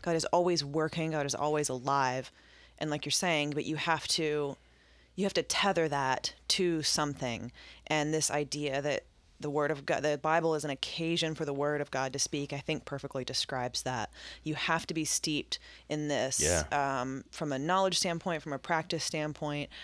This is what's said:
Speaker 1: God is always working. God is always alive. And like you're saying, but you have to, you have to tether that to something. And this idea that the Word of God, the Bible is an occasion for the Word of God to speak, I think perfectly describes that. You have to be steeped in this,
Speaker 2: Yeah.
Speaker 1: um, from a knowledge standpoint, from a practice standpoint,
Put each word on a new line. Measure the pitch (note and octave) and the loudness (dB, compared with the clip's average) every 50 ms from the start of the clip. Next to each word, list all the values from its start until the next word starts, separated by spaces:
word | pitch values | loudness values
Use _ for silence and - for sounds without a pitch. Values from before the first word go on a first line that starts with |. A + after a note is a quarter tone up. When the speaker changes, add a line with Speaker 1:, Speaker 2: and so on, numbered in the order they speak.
| - | -2
Speaker 1:
God | F3+ E3+ | 0 0
is | D#3+ C#3+ | 2 2
always | - - F3 F3 F#3 F3 D#3+ C#3 | 4 4 4 6 4 2 2 0
working. | C#3 C#3+ D#3+ D#3 D#3+ - E3+ D#3+ D#3+ D#3 | -2 0 0 0 0 0 -2 -2 0 0
God | D3+ C#3+ | 0 0
is | C#3+ - | -2 -2
always | - - D3+ D3+ D3+ D3 - | 0 0 2 2 2 2 0
alive. | C3 B2+ A#2+ C#3+ C#3 C#3 C3+ B2+ B2 C3 B2+ - - - - - - - - - - - | -2 -2 0 2 4 4 4 4 2 -2 -4 -8 -12 -20 -20 -20 -20 -20 -20 -18 -8 -4
And | D3+ D#3 | -2 -2
like | D3 D3+ - | -2 -2 -2
you're | D3 C3+ | 0 0
saying, | - - F3+ E3 D3+ D3 D3 D3 | 0 2 2 2 2 2 0 0
but | D3 - | -2 -2
you | - D#3 | -2 -2
have | D3 - E3+ D#3+ D3+ - - | -2 2 2 2 0 2 -2
to, | - - D#3+ D3+ D3+ D3 D3 C#3+ C#3 - - - - - - - - - - _ - | 0 0 0 0 0 0 0 -2 -4 -8 -12 -20 -20 -20 -20 -20 -20 -20 -20 _ -4
you | - G3 | 0 0
have | G3 - | 2 2
to | F3 D#3 | 2 0
tether | - - - - G3+ F#3+ F3 D#3+ D#3 | 2 2 2 4 4 4 4 2 2
that | C#3+ C#3+ C#3 C3 C3 - - - - - - - | 2 2 2 2 2 0 0 -6 -8 -8 -4 -2
to | - - F#3 F3 E3+ D#3 D3 | 0 2 4 2 2 2 2
something. | - - - D3+ C#3+ C#3 - C#3 B2 A#2 G2 F#2+ A#2+ - - - - - - - | 0 2 2 2 0 0 -2 -4 -4 -4 -4 -6 -8 -12 -14 -20 -20 -20 -14 -4
And | - D#3 D3+ D3 D3+ D#3 | 0 2 2 2 2 2
this | D#3 D3 - | 2 2 2
idea | - D3 D3+ C3+ - D3 D3 C#3+ C3 C#3 C#3 | 2 0 -2 -2 -4 -4 -2 -2 -2 0 0
that | D3 C#3 - - - _ - - - - - | 0 0 -2 -2 -6 _ -20 -20 -20 -16 -8
the | - D3 | -6 -2
Word | C#3 D3+ D3 C#3+ D#3 | 0 2 2 2 0
of | C#3 C#3 | 0 0
God, | - D#3+ - C#3 | -2 0 2 2
the | D3+ D3 C#3 | 2 0 2
Bible | B2+ D#3 D#3 E3+ D#3+ E3 D#3+ | 2 4 4 4 4 4 2
is | D3+ D3 | 2 0
an | D3+ | -2
occasion | C#3 - - - - - E3 E3 E3+ E3 E3 D#3+ D#3 | -4 -4 -4 -6 -4 -4 -2 0 0 0 0 0 -2
for | D3 D#3+ | -2 -2
the | C#3+ C#3 | -2 -2
Word | C#3 C#3+ D3 D3 D3 | 0 0 0 0 0
of | D3 - | -2 -2
God | - C#3 C3 C3+ C3 | -2 -2 -2 -2 -2
to | C#3 | -2
speak, | - - - D3 C#3+ C#3 D3+ | -2 -2 -2 -4 -4 -4 -6
I | C#3+ | -6
think | - - D#3+ C3+ - | -4 -4 -4 -4 -4
perfectly | - C#3+ C3+ - C#3+ - C3+ B2+ | -6 -8 -8 -8 -6 -6 -6 -4
describes | - C3+ - - - C#3+ B2+ B2 B2 - - - | -4 -2 -2 -2 -2 -2 -2 -2 -2 -4 -4 -4
that. | C3+ B2+ A#2+ G#2 - - - - - - - - | -2 -2 -2 -4 -4 -8 -12 -16 -16 -16 -10 -6
You | D#3 D3+ | -4 -4
have | C#3+ - - E3 E3 - | -2 0 2 2 2 0
to | - E3+ | -2 -2
be | D#3+ D#3 | -2 0
steeped | C#3+ - - - E3 D3+ C#3+ - - - - - - - - - - | 0 0 0 0 0 0 0 -2 -4 -6 -8 -8 -12 -20 -16 -8 -4
in | D3+ D3+ D3+ | -2 -2 0
this, | D3 C#3+ A#2+ A2+ C3+ C3 - | 0 2 2 2 2 2 2
Speaker 2:
Yeah. | - D#2 F2 E2 D2+ - | 4 4 4 4 2 2
Speaker 1:
um, | - C#3+ C#3 C#3 C3+ C3 B2 C3 C3 C#3 - - - | 0 0 2 2 0 0 -2 -2 -4 -8 -8 -10 -8
from | - E3 D3+ C#3 | -6 -4 -2 -2
a | C3 | -2
knowledge | C#3 D#3+ F3+ F#3+ F#3+ F#3+ F3 - | 0 2 2 4 4 2 2 2
standpoint, | - F#3 E3+ E3 - F#3+ E3+ D3+ - | 0 0 -2 -2 -2 -4 -4 -4 -4
from | D#3 C#3+ | -6 -6
a | C3+ | -6
practice | - - F3 D#3+ D#3+ F3 - D#3+ - | -2 0 0 0 0 0 -4 -2 -2
standpoint, | - - D#3 D3+ D#3 D3 - D#3+ D3 D3 D3 C#3+ - - - | -2 -2 -2 -2 -2 -4 -4 -4 -4 -2 -4 -4 -6 -10 -14